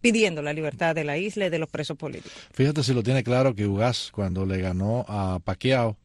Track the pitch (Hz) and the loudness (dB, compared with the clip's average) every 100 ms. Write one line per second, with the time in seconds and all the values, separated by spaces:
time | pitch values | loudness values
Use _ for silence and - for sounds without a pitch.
0 | 240 226 214 160 147 151 156 143 165 160 | 4 4 4 2 -4 -2 -4 0 0 0
1 | 147 147 202 208 190 165 160 - 151 151 | -2 -2 -4 -2 -2 -2 -4 -6 -6 -6
2 | 151 92 - - - - 135 151 127 123 | -8 -10 -14 -18 -18 0 2 2 0 0
3 | 107 131 117 123 131 104 104 98 117 117 | 2 0 2 2 2 2 0 2 0 0
4 | - - 98 92 95 95 92 90 101 117 | -6 -4 -2 0 -2 0 0 0 0 0
5 | - 104 98 92 - 92 127 131 117 104 | -2 -2 -2 -2 -4 -2 2 2 2 -4